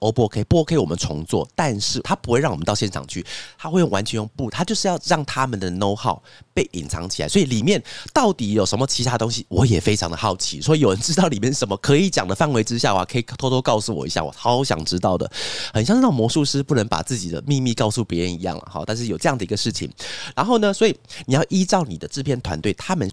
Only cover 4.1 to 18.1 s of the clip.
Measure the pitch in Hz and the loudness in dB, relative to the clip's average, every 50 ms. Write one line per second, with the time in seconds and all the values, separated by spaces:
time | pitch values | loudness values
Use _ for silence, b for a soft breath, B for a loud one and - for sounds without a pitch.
4.1 | - 113 107 110 - - 139 113 - - 170 - 226 - - 202 175 160 - - | -2 -4 -4 -4 -6 -6 -6 -4 -4 -4 -2 -2 -2 0 0 0 -2 -2 0 0
5.1 | 180 156 143 - - 135 131 131 120 101 92 92 87 92 104 101 101 101 - 113 | 0 0 0 -2 -2 -2 -2 0 -2 -2 -4 -4 -2 0 0 0 0 0 0 -2
6.1 | 82 - B B B B B _ _ - - - - 92 76 69 - 82 85 92 | -2 -2 B B B B B _ _ -2 -2 -2 -4 -8 -8 -6 -6 -6 -6 -6
7.1 | - - 78 78 - 202 180 131 127 110 104 156 202 156 B B B B B B | -4 -4 -2 2 2 2 4 4 2 2 2 2 2 0 B B B B B B
8.1 | - - 262 214 185 - 123 101 104 107 95 92 - 107 135 139 - - 123 127 | 0 2 2 4 2 0 0 0 2 2 2 2 2 0 0 0 0 -2 0 0
9.1 | 120 117 113 113 117 117 110 - - 90 135 127 113 80 - - 104 104 - 85 | 0 0 0 -2 -2 -4 -6 -2 2 2 4 4 4 4 4 2 2 2 0 -2
10.1 | 82 82 - 107 92 92 - - - 71 143 - 156 160 143 107 95 98 117 - | -2 -2 0 -2 0 -2 -4 -6 -6 -4 0 2 2 4 4 4 4 2 0 0
11.1 | 165 185 185 170 147 98 104 127 143 - 123 101 98 101 - - 139 147 196 190 | 2 2 2 2 2 0 0 -2 0 -2 -2 -2 -2 -2 2 4 4 4 4 2
12.1 | - - 104 90 95 - 165 151 139 117 110 - 120 117 - 135 101 95 87 - | 2 0 -2 0 0 0 2 2 2 2 2 0 0 0 2 2 2 2 0 0
13.1 | - 123 117 - - - - 131 127 127 127 - 120 107 101 - 110 - 67 73 | -2 -4 -4 -4 -6 -4 -2 0 2 2 2 2 2 2 0 -2 -4 -4 -4 -4
14.1 | - - 82 73 67 - - 113 123 123 139 131 101 78 78 78 90 90 95 104 | -4 -4 -4 -4 -6 -2 0 2 2 2 2 0 0 -2 -2 -2 -2 0 2 2
15.1 | 92 85 - B B B B B B B B B B 113 107 120 208 254 254 247 | 2 0 -2 B B B B B B B B B B 0 2 4 4 6 6 4
16.1 | 165 120 110 117 - 160 147 139 - 139 139 - 151 123 104 110 - 80 82 - | 4 4 2 2 2 2 2 2 0 0 0 2 2 2 2 2 0 -2 -2 -2
17.1 | 131 113 92 87 82 76 135 139 147 135 131 123 117 - 120 110 104 - 113 - | -4 -4 -4 -4 -6 -4 -2 0 0 2 2 2 2 2 2 2 2 0 -2 -2